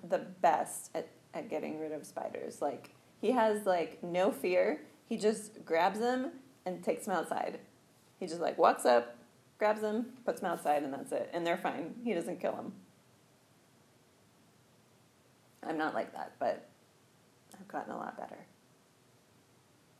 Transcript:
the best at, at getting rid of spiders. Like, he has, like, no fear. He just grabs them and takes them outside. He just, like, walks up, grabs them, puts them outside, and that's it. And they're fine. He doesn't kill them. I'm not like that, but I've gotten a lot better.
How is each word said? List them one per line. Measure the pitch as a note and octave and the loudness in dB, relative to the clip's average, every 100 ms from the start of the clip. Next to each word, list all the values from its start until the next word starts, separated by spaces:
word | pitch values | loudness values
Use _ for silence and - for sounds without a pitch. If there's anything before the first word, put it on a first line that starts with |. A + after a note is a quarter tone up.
| E3+ | -2
the | F3+ | -2
best | - - E3+ D3+ - - - | -2 2 4 4 2 -8 -8
at, | D#3+ - - _ | -8 -8 -12 _
at | E3 C#3 | -10 -6
getting | D#3 D#3 D#3 | -4 -4 -6
rid | D#3 | -6
of | D3+ - | -8 -8
spiders. | - - - - - | -8 -6 -6 -8 -4
Like, | D3 - - - _ - | -4 -4 -10 -20 _ -2
he | G3 | 2
has, | B3+ A3 G#3 G3+ | 4 4 4 2
like, | F3+ D#3+ - | 2 0 -6
no | F3 F3 G3+ | -2 2 2
fear. | - F#3+ F3+ G3 D4+ - - - | 2 2 4 4 2 -6 -18 -6
He | A3+ | 0
just | G#3 G#3+ - - | 2 0 -4 -14
grabs | - D#3+ F#3 G#3 | 0 4 4 2
them | A#3+ B3+ C4+ - - - | 0 0 -2 -8 -18 -10
and | F#3+ F3 | -8 -4
takes | F3+ - | -2 -2
them | - | 0
outside. | F3 - - - - - - _ _ _ _ | -2 0 -2 -2 -6 -14 -20 _ _ _ _
He | F3+ | -8
just, | E3+ | -2
like, | D3 - | 0 6
walks | G3 C#4 B3 | 6 8 6
up, | A#3+ - - - _ _ - | 6 4 -4 -20 _ _ 0
grabs | G#3+ G#3+ | 2 2
them, | G#3+ A3 A#3+ - | 0 -2 -4 -6
puts | - E3 | -4 -2
them | F#3 | -2
outside, | E3+ D3 D3 | 0 2 2
and | C#3+ | 0
that's | C3+ - | -6 -4
it. | C3+ - | -4 -2
And | F3 E3+ | -2 0
they're | E3+ | 0
fine. | E3 C3 E3 - | 0 -4 -6 -6
He | A#3 | -2
doesn't | F3 F3+ - | -2 -2 -4
kill | - | -4
them. | - - - - _ _ _ _ _ _ _ _ _ _ _ _ _ _ _ _ _ _ _ _ _ _ _ _ _ _ _ - | -4 -8 -12 -18 _ _ _ _ _ _ _ _ _ _ _ _ _ _ _ _ _ _ _ _ _ _ _ _ _ _ _ -6
I'm | D#3+ | -2
not | D#3 | -2
like | A2 - | -2 -4
that, | D2+ - - | -8 -12 -4
but | A#2+ - - - _ _ _ _ _ _ _ - | -2 -2 -6 -20 _ _ _ _ _ _ _ -20
I've | F#3+ | -12
gotten | - - | -10 -8
a | A#2+ | -8
lot | - - | -8 -8
better. | - - - _ _ _ _ _ _ _ _ _ _ _ _ _ _ | -12 -12 -20 _ _ _ _ _ _ _ _ _ _ _ _ _ _